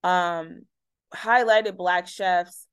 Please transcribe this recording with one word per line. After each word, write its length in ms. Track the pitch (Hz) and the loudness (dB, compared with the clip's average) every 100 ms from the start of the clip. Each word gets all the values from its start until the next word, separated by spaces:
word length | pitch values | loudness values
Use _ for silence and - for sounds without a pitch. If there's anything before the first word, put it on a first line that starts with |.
um, 580 | 175 180 175 170 160 - _ _ _ _ _ - | 2 0 0 -4 -10 -18 _ _ _ _ _ -10
highlighted 600 | 220 247 226 220 220 190 | 2 2 4 2 2 -4
Black 300 | 180 180 185 | -2 -2 -4
chefs 600 | - 190 180 175 - - | -6 0 0 -2 -14 -20